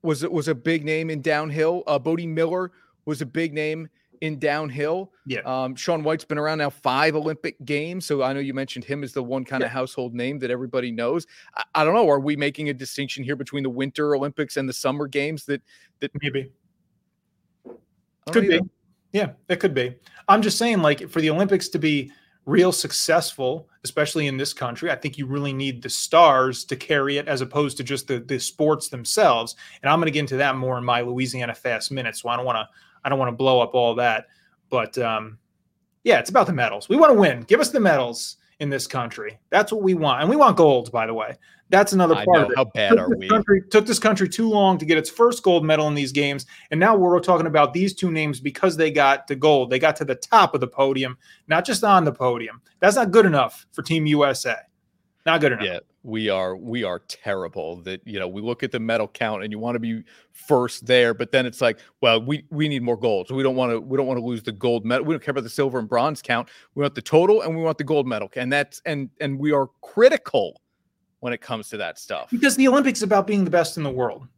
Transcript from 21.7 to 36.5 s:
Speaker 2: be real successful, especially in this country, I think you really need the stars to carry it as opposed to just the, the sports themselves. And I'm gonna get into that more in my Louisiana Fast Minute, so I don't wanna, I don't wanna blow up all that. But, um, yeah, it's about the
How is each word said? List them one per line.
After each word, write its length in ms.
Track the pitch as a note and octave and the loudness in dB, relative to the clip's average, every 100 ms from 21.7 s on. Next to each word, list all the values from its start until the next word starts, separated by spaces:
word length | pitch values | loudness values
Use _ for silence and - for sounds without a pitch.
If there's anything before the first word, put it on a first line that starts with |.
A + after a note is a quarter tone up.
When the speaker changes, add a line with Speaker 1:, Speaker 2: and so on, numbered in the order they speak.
| E3 | -2
Speaker 2:
be 320 | D#3 D3 C3 _ _ _ - | 0 0 -2 _ _ _ 0
real 280 | D#3 F3+ | 2 2
successful, 960 | - - - - E3 D#3+ - B2+ D#3+ - _ - | 0 -6 -6 0 0 0 -6 -6 -6 -12 _ -8
especially 420 | - D3+ D#3+ C#3+ | -4 -2 -2 -4
in 80 | C3 | -4
this 160 | C#3+ | -8
country, 400 | - B2+ A#2+ F3 | -6 -8 -8 -6
I 40 | C3+ | -6
think 220 | D3+ D3 | -6 -10
you 80 | C3 | -8
really 260 | C#3+ C#3+ | -6 -6
need 280 | C3+ C#3 B2 | -6 -6 -8
the 80 | A#2 | -10
stars 760 | - - E3 E3 C3 C3 B2 - | -8 2 6 8 6 2 -2 -8
to 100 | C3 | -10
carry 440 | - D3 C3+ C#3+ | -2 -2 0 -4
it 80 | D3 | -4
as 120 | C#3 | -6
opposed 380 | B2+ D3 C#3+ - | -2 -2 -2 -4
to 60 | |
just 240 | C3 C#3 - | -8 -8 -4
the, 120 | B2 | -6
the 180 | A#2+ C3+ | -4 -6
sports 500 | - - D#3 D3+ - | -6 -2 0 0 -4
themselves. 680 | B2+ A#2 - F#3+ A#2 A#2 - - - | -10 -4 2 4 4 -2 -12 -20 -6
And 80 | C3+ | 0
I'm 100 | D#3+ | 2
gonna 120 | E3 | 2
get 100 | D3+ | -2
into 160 | C#3+ C3 | -4 0
that 200 | C#3 C3 | 0 0
more 200 | B2+ B2 | -4 -4
in 60 | |
my 180 | B2 A#2+ | -2 -2
Louisiana 540 | B2 B2 C3 B2+ A#2+ A2+ | -2 -4 -4 -4 -8 -6
Fast 340 | B2+ A2+ - | -4 -4 -4
Minute, 260 | C3+ A#2 G#2+ | -6 -8 -8
so 100 | A#2+ | -6
I 80 | A#2+ | -4
don't 100 | B2+ | -2
wanna, 220 | A#2 G#2+ _ _ _ C#3 | -4 -6 _ _ _ -4
I 40 | |
don't 100 | C3+ | -2
wanna 120 | B2+ | -2
blow 300 | A#2 C3 B2+ | 0 4 4
up 120 | A#2 | 4
all 220 | B2+ A#2+ A2+ | 2 0 2
that. 300 | A#2+ A2 - _ _ _ _ | 0 0 -6 _ _ _ _
But, 280 | B2+ A2+ - | -4 -4 -4
um, 400 | A#2 A2 A2 A2 _ _ _ _ _ _ | -4 -4 -8 -18 _ _ _ _ _ _
yeah, 160 | - F3 | 2 2
it's 100 | - | 4
about 180 | A3+ | 2
the 60 | G3 | 2